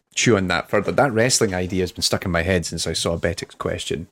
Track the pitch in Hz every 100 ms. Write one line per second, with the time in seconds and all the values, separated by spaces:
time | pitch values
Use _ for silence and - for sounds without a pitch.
0 | _ - 123 104 92 85 - 107 92 87
1 | 135 110 123 - 110 90 92 92 90 -
2 | - 101 95 85 85 90 - 82 85 80
3 | 90 82 85 85 - - - 85 - 78
4 | 85